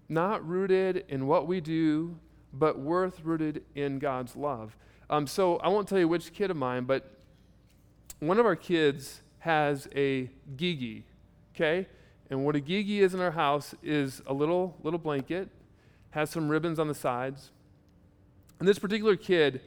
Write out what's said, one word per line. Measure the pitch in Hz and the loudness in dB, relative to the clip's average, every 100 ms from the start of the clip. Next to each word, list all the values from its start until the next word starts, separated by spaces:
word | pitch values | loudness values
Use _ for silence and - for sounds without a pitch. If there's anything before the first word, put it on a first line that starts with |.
| - | -4
not | 156 180 214 156 | -2 0 -2 -2
rooted | 180 190 185 190 180 - | -2 2 2 2 -2 -4
in | 135 135 | -4 2
what | 170 151 | 2 2
we | 185 | -2
do, | 151 160 160 151 170 170 - - - | -2 2 2 2 -2 -10 -18 -20 -18
but | 135 156 131 | 0 2 2
worth | 139 175 185 180 160 | 0 0 0 -4 -4
rooted | 160 156 147 - | -2 -2 -4 -10
in | - 143 135 | -6 -4 -2
God's | 139 127 123 120 | -2 -2 -6 -6
love. | 143 123 110 - - - - | -4 -4 -8 -16 -20 -20 -2
Um, | 151 143 | 0 0
so | - 185 170 | 2 2 2
I | 165 | 2
won't | 202 202 | 2 2
tell | 196 | 2
you | 165 | 2
which | 170 - | 2 -4
kid | - 196 | -4 -4
of | 170 | -2
mine, | 127 127 | -2 -2
but | 127 135 - - - - - _ _ _ _ _ - - | 0 0 -2 -16 -20 -20 -20 _ _ _ _ _ -20 -6
one | 147 196 | 0 4
of | 233 | 4
our | 165 | 2
kids | - 170 151 139 131 - - _ | 0 4 4 2 -6 -18 -20 _
has | 170 156 147 143 - 139 | 0 2 2 0 -4 -2
a | 139 135 127 - - 131 | 0 0 -4 -12 -16 -6
gigi, | 180 160 120 107 - - - _ _ - | -4 -2 -6 -10 -16 -20 -20 _ _ -2
okay? | 160 175 190 - - _ - | 0 0 -4 -12 -20 _ -6
And | 135 139 | -2 0
what | 151 | 0
a | |
gigi | 143 190 202 208 | 0 -2 0 2
is | 190 185 | 2 2
in | |
our | 180 | -2
house | 160 147 143 - - | 2 2 2 -2 -10
is | - 151 135 127 - | -2 0 0 -4 -6
a | |
little, | 139 151 175 185 180 | -2 2 2 -2 -6
little | 151 170 | -6 -4
blanket, | 156 143 127 170 196 - - _ _ _ - | -2 -4 -4 -6 -6 -14 -20 _ _ _ -8
has | 151 151 | -4 -2
some | 165 151 | -2 0
ribbons | 156 165 160 | 0 0 0
on | 151 | -2
the | 143 | -2
sides. | 139 120 131 139 - _ _ _ _ _ _ _ _ - - - | -2 -2 -4 -8 -16 _ _ _ _ _ _ _ _ -20 -20 0
And | 175 | 2
this | 202 | 2
particular | 196 214 220 196 | 0 0 2 2
kid | - 175 147 131 | 2 4 4 2